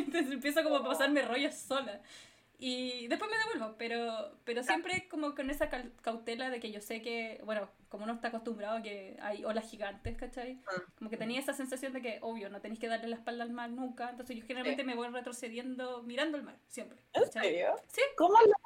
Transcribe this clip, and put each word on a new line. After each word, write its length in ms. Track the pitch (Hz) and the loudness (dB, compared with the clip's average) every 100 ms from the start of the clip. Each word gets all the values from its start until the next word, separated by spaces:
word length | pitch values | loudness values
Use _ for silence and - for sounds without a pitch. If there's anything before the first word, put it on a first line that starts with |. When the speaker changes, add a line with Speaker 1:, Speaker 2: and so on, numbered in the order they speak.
Speaker 1:
Entonces 280 | - 349 262 | 6 2 0
empiezo 320 | 269 285 320 | 0 2 4
como 140 | 311 277 | 6 4
a 60 | |
pasarme 400 | 254 269 277 294 | 2 4 4 4
rollos 320 | 233 254 302 - | 4 2 0 -2
sola 440 | - 269 226 202 - - - - _ - | -2 -2 -2 -8 -14 -20 -20 -20 _ -8
y 500 | 254 254 254 247 240 | -4 -2 -2 -4 -2
después 220 | 330 427 | -2 0
me 80 | 440 | 0
devuelvo, 380 | 440 330 220 220 | 0 -2 -6 -6
pero, 600 | 233 233 233 220 - - - | -4 -2 -2 -4 -8 -10 -6
pero 180 | 233 | -2
siempre 460 | 254 320 359 359 370 | 2 0 2 -4 -4
como 260 | 311 294 294 | -4 -4 -2
con 140 | 262 | -4
esa 180 | 285 302 | -2 -2
cal-, 240 | 254 240 - | -4 -8 -8
cautela 480 | 233 226 226 233 262 | -6 -4 -6 -6 -4
de 120 | 240 | -6
que 100 | 226 | -8
yo 80 | 208 | -10
sé 220 | - 226 | -8 -8
que, 400 | 233 233 226 - | -4 -4 -6 -8
bueno, 240 | 208 214 196 - - | -4 -4 -4 -12 -16
como 160 | 202 214 | -10 -6
uno 80 | |
está 160 | 233 233 | -4 -4
acostumbrado 480 | 226 233 208 202 226 | -4 -6 -4 -2 -4
a 40 | |
que 360 | 214 202 190 - | -4 -10 -12 -10
hay 220 | 208 208 | -6 -4
olas 260 | - 220 214 | -2 -2 -4
gigantes, 460 | 220 202 208 240 240 | -8 -8 -6 -6 -6
¿cachai? 380 | 254 262 247 | -6 -8 -8
Speaker 2:
Mm. 80 | 254 - 185 180 - | -10 -6 -6 -6 -10
Speaker 1:
Como 100 | 220 | -8
que 80 | 220 | -4
tenía 220 | 202 254 | -2 -2
esa 120 | 277 | -2
sensación 380 | 277 262 262 269 | -4 -4 -4 -6
de 100 | 254 | -6
que, 180 | 233 208 | -6 -6
obvio, 280 | 233 226 196 | -6 -6 -8
no 120 | 202 | -10
tenéis 180 | 214 226 | -10 -6
que 80 | 226 | -4
darle 200 | 226 233 | -2 -4
la 60 | 233 | -6
espalda 260 | 240 240 | -6 -6
al 80 | 233 | -6
mar 200 | 240 240 | -6 -6
nunca, 400 | 240 254 247 240 | -6 -6 -6 -8
entonces 260 | 240 247 233 | -8 -10 -10
yo 80 | - | -6
generalmente 380 | 254 254 262 | -4 -2 -2
Speaker 2:
Sí. 40 | 254 | -2
Speaker 1:
me 80 | 240 | -2
voy 140 | 240 | -4
retrocediendo 920 | 247 247 247 233 233 254 254 254 247 | -6 -6 -8 -8 -8 -6 -6 -6 -6
mirando 340 | 233 240 311 294 | -6 -2 0 -2
el 60 | |
mar, 120 | 226 - _ | -8 -16 _
siempre, 300 | - - - _ | -12 -12 -16 _
Speaker 2:
¿En 120 | - | 4
Speaker 1:
¿cachai? 200 | 508 226 190 | 4 4 2
Speaker 2:
serio? 260 | 170 - - - | 4 4 2 0
Speaker 1:
Sí. 140 | - 554 - | 2 2 8
Speaker 2:
¿Cómo 200 | 349 427 440 | 10 12 12
lo 80 | - | 10